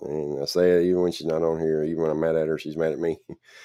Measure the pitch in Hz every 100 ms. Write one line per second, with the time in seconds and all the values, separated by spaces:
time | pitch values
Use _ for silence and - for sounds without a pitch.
0 | 67 76 73 71 71 90 90 87 90 90
1 | 87 82 78 80 82 80 80 78 78 82
2 | 80 78 80 80 78 78 78 76 80 73
3 | 82 80 - 69 _ -